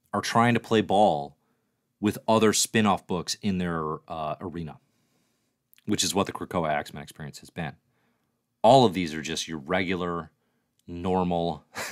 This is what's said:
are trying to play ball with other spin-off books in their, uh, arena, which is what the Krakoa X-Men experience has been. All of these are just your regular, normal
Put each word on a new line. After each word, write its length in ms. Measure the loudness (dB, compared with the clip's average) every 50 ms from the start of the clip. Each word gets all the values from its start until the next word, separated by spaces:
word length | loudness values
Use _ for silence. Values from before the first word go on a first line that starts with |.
| _ _ -6
are 60 | -6
trying 340 | -4 0 2 4 4 4 4
to 60 | 2
play 200 | 0 2 2 2
ball 560 | 2 4 2 4 4 4 2 0 -6 -10 -16 _ _ _ _ _ _ _ _ _ _ _ _ _
with 180 | -2 -2 -2 -2 0 2
other 240 | 4 6 6 4
spin-off 540 | 4 2 0 0 2 2 4 4 2 0 -2
books 300 | -6 -6 -6 -4 -6 -8 -4
in 160 | -4 -4 -2 -2
their, 400 | -2 -2 -4 -4 -4 -4 -6 -8 -10
uh, 300 | -12 -10 -8 -6 -6 -8 -8
arena, 380 | -10 -10 -10 -10 -10 -12 -14 -18 _ _ _ _ _ _ _ _ _ _ _ _ _ _ _ _ _ _ _ _ _
which 200 | -4 -2 -2 -2
is 100 | -2 0
what 120 | -2 -2
the 60 | -2
Krakoa 400 | -4 -10 -10 -4 -2 -2 -2 0
X-Men 300 | -2 -2 -4 -6 -12 -14
experience 380 | -16 -16 -16 -14 -14 -14 -14 -16
has 100 | -20 -14
been. 220 | _ -10 -10 -10 -10 _ _ _ _ _ _ _ _ _ _ _ _ _ _ _ _ _
All 240 | 6 8 8 8 8
of 80 | 6 4
these 180 | 0 -4 -4
are 100 | -6 -8
just 260 | -6 -6 -6 -6 -6 -8
your 100 | -10 -10
regular, 720 | -4 -2 -2 -2 0 -2 -2 -2 -2 -4 -4 -6 -8 -12 _ _ _ _ _ _ _ _ _ _ _
normal 800 | -14 -10 -6 -2 0 0 2 2 0 0 -2 -2 -4 -4 -8 -14 _ -12 -12 -10 -10